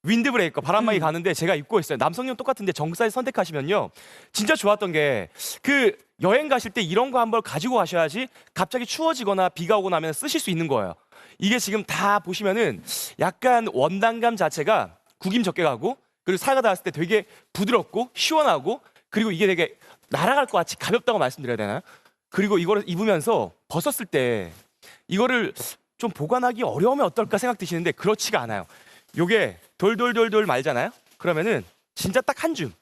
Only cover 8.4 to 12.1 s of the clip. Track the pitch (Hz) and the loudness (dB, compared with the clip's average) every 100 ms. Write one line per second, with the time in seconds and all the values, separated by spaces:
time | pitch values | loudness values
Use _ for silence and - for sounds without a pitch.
8.4 | _ - 190 254 240 - 320 262 202 190 | _ -4 -2 -2 -6 -2 -2 0 -2 0
9.4 | 185 - 170 214 190 170 160 151 302 320 | 0 -2 0 0 2 -2 -2 -6 -4 -4
10.4 | - 165 165 127 95 80 _ - - _ | -2 -2 0 0 -2 -8 _ -20 -20 _
11.4 | 196 240 - 214 190 156 196 | 0 0 0 -4 -4 -2 0